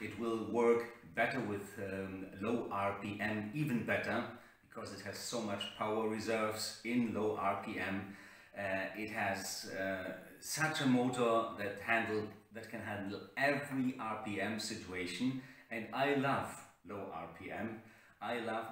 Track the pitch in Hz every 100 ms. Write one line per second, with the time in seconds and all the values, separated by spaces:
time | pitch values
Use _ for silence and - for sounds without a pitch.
0 | 107 104 117 113 101 113 117 117 - -
1 | - - 120 127 104 101 - - 98 95
2 | 95 95 92 95 107 120 - 98 101 98
3 | 104 101 107 107 104 147 135 117 104 98
4 | 98 117 - - - - - - 104 98
5 | 98 - - 120 107 101 - - 110 110
6 | 110 110 107 110 107 107 - - 113 123
7 | 117 101 107 - 95 101 110 95 92 98
8 | - - - - - 101 98 95 92 101
9 | 107 110 101 95 98 - 104 95 95 95
10 | 92 92 - - - - 156 - 135 127
11 | 127 123 120 113 - - 101 - - 113
12 | 110 107 107 - - 113 - 113 104 101
13 | 98 101 - - 139 143 - 135 127 127
14 | 110 107 104 98 101 107 - 104 92 92
15 | 90 90 127 131 - - - 113 110 120
16 | 143 143 117 110 104 - - - - 98
17 | - 82 85 87 92 85 110 110 - -
18 | - - 107 120 113 113 113